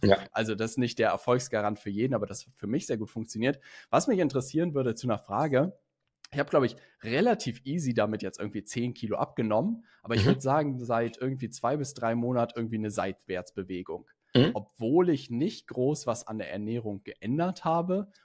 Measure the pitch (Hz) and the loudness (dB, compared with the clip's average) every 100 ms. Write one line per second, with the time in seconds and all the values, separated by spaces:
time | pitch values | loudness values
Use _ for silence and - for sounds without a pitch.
0 | 101 98 - - 110 104 113 - 120 - | 6 6 4 -4 -2 -2 -2 0 0 2
1 | 110 90 - 127 127 107 104 107 104 98 | 2 2 2 2 2 0 0 -2 -6 -2
2 | 127 117 101 98 - _ 101 139 - 113 | 0 0 -2 -6 -14 _ -2 -2 -2 -4
3 | 104 113 113 107 123 139 - - - 135 | -4 -8 -8 0 0 0 -8 -20 0 2
4 | 180 190 156 131 131 156 175 143 123 113 | 4 2 2 0 -2 0 0 0 0 -2
5 | 127 104 - 101 156 131 170 - _ _ | -2 -2 -2 -2 2 4 2 -2 _ _
6 | _ _ - 143 139 160 123 - - _ | _ _ -10 -4 2 4 2 0 -14 _
7 | 110 127 233 220 127 113 135 170 135 113 | -2 2 4 2 0 -6 -4 -2 0 2
8 | 104 107 95 - 101 104 - 117 123 - | 2 0 -4 -6 -6 -6 -6 -2 -2 -4
9 | 107 104 - - 113 107 202 233 - _ | -4 -2 -2 -2 2 2 2 -2 -8 _
10 | - 113 107 135 135 147 147 127 120 117 | -2 2 4 4 2 2 2 -4 0 0
11 | 117 - 131 131 117 - 117 151 135 - | 0 -2 -4 -4 -6 -4 -2 -2 -4 -4
12 | 113 117 120 127 117 120 113 110 107 101 | -2 0 0 0 0 -2 -4 -2 -2 -2
13 | 95 92 - 92 90 - 92 90 95 80 | -4 -6 -6 -6 -6 -10 -8 -8 -8 -10
14 | - _ _ 120 151 104 - - 117 160 | -12 _ _ 4 4 2 -8 -6 2 4
15 | 180 143 - 120 170 - - 123 127 151 | 4 2 -2 -2 -2 -4 -8 -2 0 0
16 | 120 110 - 110 92 95 104 120 113 101 | -2 -4 -6 -8 -6 -6 -4 -4 -4 -8
17 | - - 104 143 180 185 165 170 175 190 | -12 -10 -4 0 -2 -2 0 0 0 -2
18 | 202 _ | -2 _